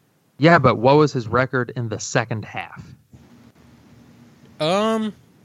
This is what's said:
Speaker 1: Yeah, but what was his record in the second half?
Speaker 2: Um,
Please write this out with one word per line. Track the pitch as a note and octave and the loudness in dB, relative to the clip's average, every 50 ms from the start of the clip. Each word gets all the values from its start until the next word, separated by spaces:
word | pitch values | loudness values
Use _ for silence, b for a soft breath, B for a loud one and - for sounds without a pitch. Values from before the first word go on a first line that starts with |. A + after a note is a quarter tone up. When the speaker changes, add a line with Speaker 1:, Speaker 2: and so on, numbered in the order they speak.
| _ _ _ _ _ _ _ - | _ _ _ _ _ _ _ 0
Speaker 1:
Yeah, | C3+ D#3+ E3+ D#3 | 2 4 4 4
but | C3 B2+ G#2+ | 4 2 2
what | G#2+ A2 C3 C#3 | 4 4 4 6
was | D3+ D3+ C#3 - | 6 4 2 0
his | C3 A2 A2 | -4 -6 -2
record | A2+ B2 C3 B2+ - B2+ B2 - A#2 | -2 -2 0 0 -2 -4 -6 -6 -6
in | B2+ A#2+ A2+ | -8 -8 -8
the | G#2+ - | -8 -8
second | - - - C3+ A2+ A2 A#2+ G#2+ F#2 | -8 -6 -4 -4 -4 -4 -6 -8 -8
half? | - - G2 F2 E2+ - - - - - - _ _ - - - _ - - - - _ _ _ _ - _ _ _ - - - - - _ - - _ _ - - - - | -10 -12 -12 -12 -12 -16 -18 -20 -20 -20 -20 _ _ -20 -20 -20 _ -20 -20 -20 -20 _ _ _ _ -20 _ _ _ -20 -20 -20 -20 -20 _ -20 -20 _ _ -20 -20 -8 -4
Speaker 2:
Um, | D3+ D#3+ F3+ G3+ G#3+ A3 A3+ A3 A3 G#3+ - - _ _ _ _ _ | -2 0 0 0 0 0 0 0 -2 -4 -6 -10 _ _ _ _ _